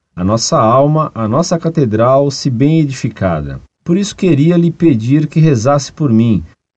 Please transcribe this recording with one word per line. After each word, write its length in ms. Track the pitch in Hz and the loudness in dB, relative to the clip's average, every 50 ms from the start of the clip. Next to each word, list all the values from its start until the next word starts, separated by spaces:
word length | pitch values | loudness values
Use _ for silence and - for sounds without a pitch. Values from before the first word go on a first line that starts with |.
| _ _ _ | _ _ _
a 80 | 87 87 | -6 -2
nossa 340 | 98 107 113 - - 170 151 | -2 -2 -2 -2 -2 0 2
alma, 540 | 120 110 120 131 139 147 151 156 151 - - | 2 4 4 4 2 2 2 0 -2 -2 -4
a 140 | 113 113 107 | -6 -4 -2
nossa 320 | 113 147 180 - 175 165 | -2 -2 -2 -2 -4 -4
catedral, 720 | - 165 165 165 143 117 104 107 113 127 135 139 139 143 | -4 -4 -2 0 -2 0 0 0 2 2 2 2 2 0
se 180 | 135 - - 147 | -4 -4 -4 -4
bem 300 | 123 110 131 147 160 165 | -2 0 0 2 2 2
edificada. 800 | 156 139 131 - - 117 - - 101 92 85 78 76 71 67 65 - _ _ _ _ | 0 0 -4 -6 -8 -10 -6 -4 -4 -4 -4 -4 -6 -8 -12 -14 -16 _ _ _ _
Por 140 | - 175 190 | -4 -2 -2
isso 180 | 202 196 - | -2 -4 -6
queria 420 | - - 180 160 131 143 165 180 170 | -4 0 0 2 2 2 2 2 2
lhe 140 | 170 170 | 0 0
pedir 560 | 165 - 170 165 139 110 110 120 139 156 160 156 | 0 0 2 2 2 2 0 0 0 0 0 0
que 120 | - 165 | 0 2
rezasse 520 | 156 160 143 113 104 135 143 147 143 - | 2 2 2 2 0 0 0 0 -2 -6
por 200 | - - 160 135 | -8 -4 -2 0
mim, 320 | 113 110 117 117 110 87 85 - - _ _ _ _ | 2 2 2 2 0 0 -2 -6 -16 _ _ _ _